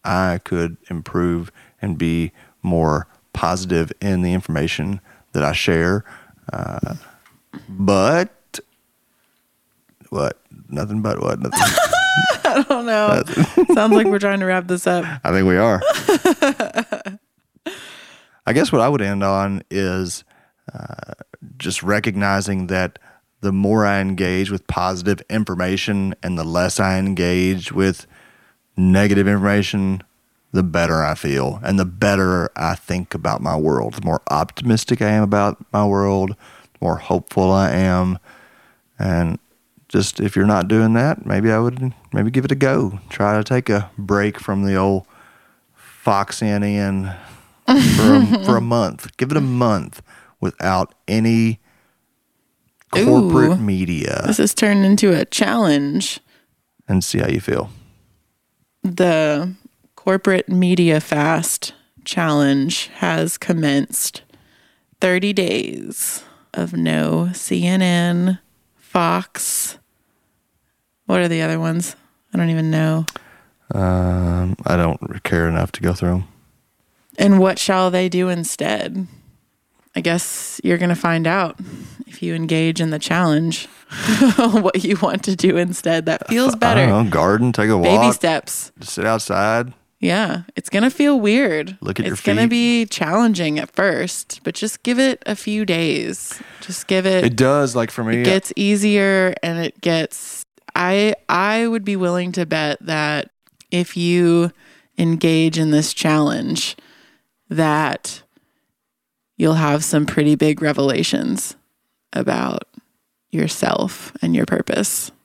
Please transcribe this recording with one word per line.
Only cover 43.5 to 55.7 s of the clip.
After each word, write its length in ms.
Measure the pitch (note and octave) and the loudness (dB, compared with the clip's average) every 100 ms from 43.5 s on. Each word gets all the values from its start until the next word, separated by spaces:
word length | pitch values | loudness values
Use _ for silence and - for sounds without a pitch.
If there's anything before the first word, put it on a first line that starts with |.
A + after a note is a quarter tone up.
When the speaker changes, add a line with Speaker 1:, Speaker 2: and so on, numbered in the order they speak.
| B2+ B2 | -2 0
Speaker 1:
a 200 | G#2 G2 - | -2 -2 -10
break 420 | G2 G2+ G2+ - | -2 0 0 -4
from 260 | - G2 | -6 -2
the 100 | G2 F#2+ | 0 2
old 300 | F#2+ G2 - - - _ _ _ _ | 2 0 -4 -20 -20 _ _ _ _
Fox 680 | _ - - - G2 G2+ - | _ -20 -6 0 0 0 -4
N 200 | G#2+ G2+ | -2 0
N 520 | G#2 G2+ G2 F#2+ F#2+ F2+ - - _ _ - | 0 0 -2 -2 -6 -10 -18 -20 _ _ 2
for 480 | - - - A3 | 4 4 4 6
a, 300 | C#4 G#3+ A3+ | 6 6 2
Speaker 2:
<laughs> 0 | |
Speaker 1:
for 120 | F#3+ A#2 | 2 2
a 40 | |
month. 520 | A#2 A#2+ F#2+ - - - | 2 0 0 -4 -16 -6
Give 120 | B2+ | -2
it 60 | D3+ | 0
a 40 | |
month 600 | C3+ B2 A#2+ G2+ C2+ - - - - _ | 0 2 2 2 -2 -14 -20 -20 -20 _
without 540 | F#2 - F#2 F#2 - _ - | -6 -4 -2 0 -2 _ -2
any 500 | A2 A2+ A2+ A2+ A2 _ _ _ _ _ _ _ _ _ _ _ _ _ | 0 2 2 2 -2 _ _ _ _ _ _ _ _ _ _ _ _ _
corporate 600 | F3+ A#3+ D4 F#3+ D#3+ D#3 | 0 6 6 6 4 4
Speaker 2:
Ooh. 40 | F#3 | 2
Speaker 1:
media. 640 | - F#2 - D#2+ C#2 - - | 0 0 0 -2 -2 -2 -2
Speaker 2:
This 100 | G#3+ | 0
has 160 | G#3+ | 0
turned 300 | - G#3+ G3+ | 2 2 4
into 280 | G3 G3 G3+ E3+ | 4 4 4 2
a 60 | |
challenge. 960 | - - G3+ A3+ F#3+ | 0 0 0 2 2